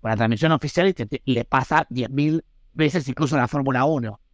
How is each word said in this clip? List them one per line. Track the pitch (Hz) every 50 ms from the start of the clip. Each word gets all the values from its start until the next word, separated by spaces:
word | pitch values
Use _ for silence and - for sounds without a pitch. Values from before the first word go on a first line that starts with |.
con | - 113
la | 110
transmisión | 107 117 110 117 110 160 160 160
oficial | 143 - 143 - - 175
y | 196 185
te, | - 120
te, | 104 - 131 -
le | - 127 117 117
pasa | - - 135 127 - 156 156 165 _
diez | - 123 120 113
mil | 135 139 147 151 156 165 - _ _ _ _ _ _
veces | 156 156 147 135 165 139
incluso | 131 127 - 156 135 151
la | 143 120
Fórmula | 123 - 147 135 135 131 123 131
uno. | 151 160 143 120 110 101 - _ _